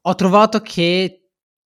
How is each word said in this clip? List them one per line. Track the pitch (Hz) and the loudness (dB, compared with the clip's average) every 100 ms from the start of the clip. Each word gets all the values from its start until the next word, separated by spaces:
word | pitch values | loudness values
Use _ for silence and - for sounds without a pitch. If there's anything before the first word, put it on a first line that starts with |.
ho | 175 180 | -6 -2
trovato | 185 202 214 214 | 2 4 2 0
che | 220 - 170 180 185 - _ _ _ _ _ | -6 -4 -2 -2 -4 -8 _ _ _ _ _